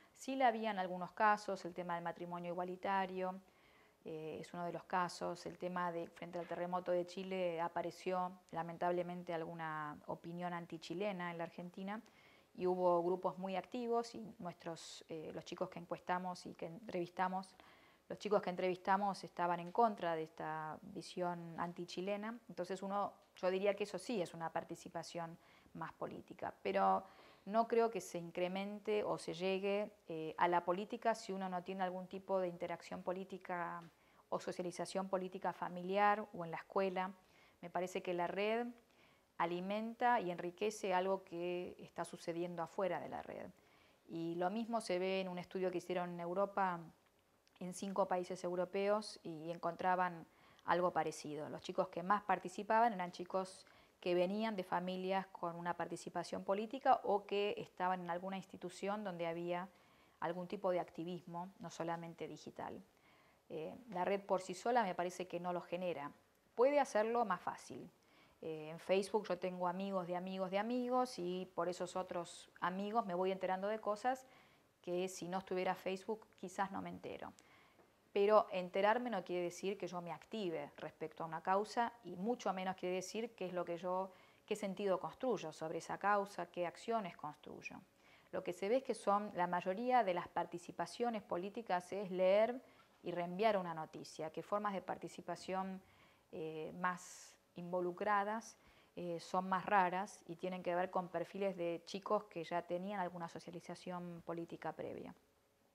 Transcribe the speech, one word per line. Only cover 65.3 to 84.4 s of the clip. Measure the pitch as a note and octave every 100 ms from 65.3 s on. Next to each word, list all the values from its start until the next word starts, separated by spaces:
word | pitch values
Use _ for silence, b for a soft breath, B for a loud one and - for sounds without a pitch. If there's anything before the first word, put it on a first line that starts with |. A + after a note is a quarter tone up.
| F3
no | F3+
lo | F3
genera. | - F3 F#3 C#3+ C#3+ - _ _ _ -
Puede | C4 C#4+
hacerlo | C4 G#3 A3 A#3+
más | G3+ F3+
fácil. | - - - - - _ b b b b
Eh, | D#3+ D#3 D#3
en | E3
Facebook | - F#3+ G3 A3 G3
yo | F3+
tengo | F#3 F3+ F3+
amigos | F3+ G3 F#3+ F3
de | F3+
amigos | F#3 F#3+ F#3
de | F#3+
amigos | A3+ B3 B3 B3+ B3+ -
y | F3 F#3 F#3
por | - F3
esos | F3 F3
otros | F#3 F3+ F3+ E3+ - - -
amigos | F3 F#3 G#3 A#3 G3+
me |
voy | F3 F#3+
enterando | F#3+ F3+ F#3 G3+
de | A3
cosas | G3+ G#3 B3+ C4 - B B B B _
que | - F3 F#3
si | - E3+
no | F#3
estuviera | - F#3 F#3 F3+
Facebook | F#3 F#3+ G#3 A3 - -
quizás | F3+ F#3+ G3
no | F#3+
me | F3+
entero. | F3 - - - - B B B B B _ _
Pero | G#3 G3+ G#3+ -
enterarme | F#3+ F3+ G3 G3+ A#3+ B3
no | A3
quiere | - F3+
decir | F3 E3+ F#3 G3+
que | F3
yo | F3
me | E3+
active | D#3+ - A3 F#3 D#3 C#3+ -
respecto | D#3 - D#3 -
a | E3
una | D#3+
causa | F#3 F#3+ G#3 B3 A#3 -
y | F3
mucho | F3+ G#3 B3 G#3
menos | F#3+ F#3+ F#3
quiere | F#3 F#3
decir | F3+ G#3+ A#3
qué | - F#3
es |
lo | F3+
que | E3+ E3+
yo, | F3+ F#3 F#3+ B B B